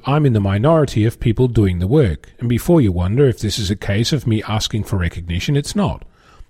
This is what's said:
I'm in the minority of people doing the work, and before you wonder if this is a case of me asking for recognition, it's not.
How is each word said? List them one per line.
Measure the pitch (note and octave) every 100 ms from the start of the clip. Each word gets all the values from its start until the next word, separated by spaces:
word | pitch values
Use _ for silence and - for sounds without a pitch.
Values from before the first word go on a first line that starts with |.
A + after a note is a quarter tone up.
| -
I'm | D3 D3
in |
the | A2
minority | G2 G2 C3+ E3 C#3+ A2+
of | A2 -
people | A#2+ A2 B2+
doing | A#2 G2+ F2
the | F#2
work, | D3+ A#2 D2 - -
and | A#2+
before | A#2+ - E3+
you | A2
wonder | F2 F2+ A#2 C#3
if | -
this | G#2+ -
is | F#2+
a | G2+
case | - G2+ A#2
of | D3 A#2+
me | A2 -
asking | G#2+ - G#2+
for | G2 G2
recognition, | E2+ - E2+ E2+ - C#3+
it's | D3 G#3
not. | F3+ - - _ _ _